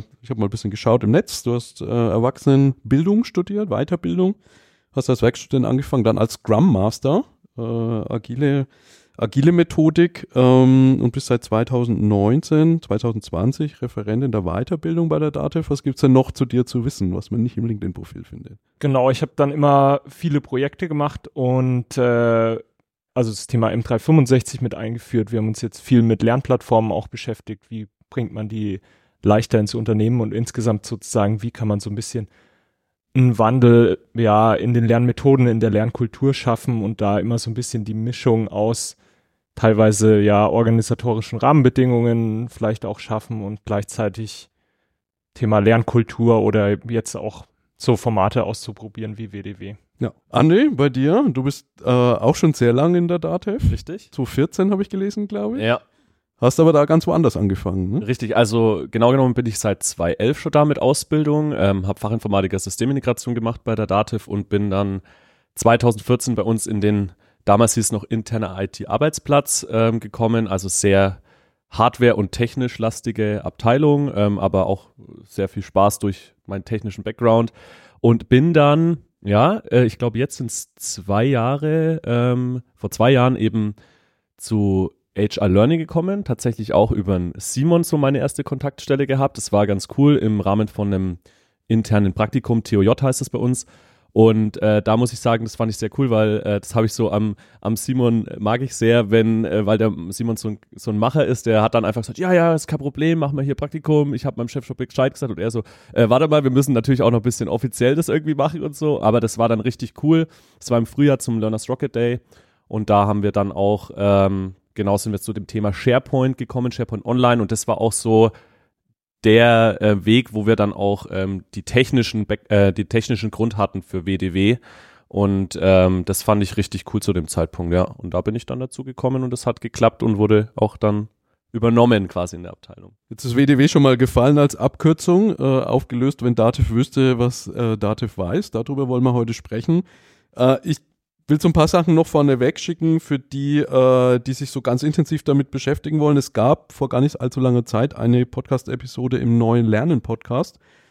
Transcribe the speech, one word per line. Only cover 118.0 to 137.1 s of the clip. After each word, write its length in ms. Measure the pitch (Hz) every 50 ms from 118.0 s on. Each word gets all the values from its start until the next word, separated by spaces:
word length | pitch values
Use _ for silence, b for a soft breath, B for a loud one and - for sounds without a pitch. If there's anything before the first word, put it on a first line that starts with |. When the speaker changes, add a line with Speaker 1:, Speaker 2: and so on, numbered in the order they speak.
| - 117 110 110 113 110 - b b b b b b b b b b _ _ _ _ _ _ _ -
Speaker 3:
der, 580 | 110 107 113 117 120 117 113 113 110 - -
äh, 240 | - 107 104 98 90
Weg, 300 | 107 113 123 123 - 104
wo 100 | 107 104
wir 100 | 110 113
dann 160 | 110 104 101
auch, 360 | - - 98 101 101 - - -
ähm, 340 | - 95 95 98 98 92 - _ -
die 80 | 101 -
technischen 640 | - - 123 131 - 143 123 113 - - 110 104 -
Back-, 240 | 104 - _ -
äh, 200 | 107 101 101 98
die 140 | 90 - 98
technischen 460 | - - 113 110 - 120 95 107 107
Grund 260 | - - 110 117 104 101
hatten 240 | 101 - - 95
für 240 | - _ - 95 82
W 140 | 95 98 92
D 160 | 95 92 85
W. 220 | 95 98 104 123 123 B B B B B B B B B B
Und, 500 | - 98 101 101 98 98 98 - - -
ähm, 460 | 82 95 95 92 92 92 92 92 87
das 160 | - 95 -
fand 220 | - - 107 104 101
ich 120 | 98 - -
richtig 360 | 98 - - 95 - - -
cool 80 | 107
zu 120 | - - 90
dem 140 | 90 78 -
Zeitpunkt, 460 | - - 80 - - - 87 85 87
ja. 80 | 90
Und 320 | 92 - - - - 90 82
da 80 | 90
bin 140 | - 107 110
ich 100 | 120 -
dann 140 | - 127 123
dazu 240 | 131 - - - 131
gekommen 400 | 131 127 - - 127 131 131 131
und 100 | 123 123
es 140 | - - 123
hat 120 | 117 -
geklappt 440 | - 127 - - 117 113 - - 117
und 160 | 113 107 98
wurde 320 | 107 104 110 104 107 110 _
auch 220 | - 110 104 - -
dann 300 | - 104 104 104 107 - _ _ _ _ _ _ _ _
übernommen 560 | - 113 113 117 117 117 120 120 117 104 95 90
quasi 280 | - 90 90 90 -
in 80 | 85 87
der 80 | 87
Abteilung. 420 | - - _ - - - 92 95 _ _ _ -
Speaker 1:
Jetzt 160 | 117 - -
ist 100 | 123 117
W 120 | 131 139 135
D 100 | 143 127
W 100 | 143 -
schon 140 | - 156
mal 160 | 139 135 127 120
gefallen 400 | 127 123 - 123 120 139 147 147
als 180 | 143 143 -
Abkürzung, 800 | - 113 131 - - - 156 160 - - - 175 185 214 220 - -
äh, 20 |
aufgelöst, 800 | 135 135 131 131 - - - 135 - - 123 120 127 139 - -
wenn 140 | 117 123 117
datev 340 | 113 110 117 113 - - -
wüsste, 480 | 110 117 135 - - 139 131 131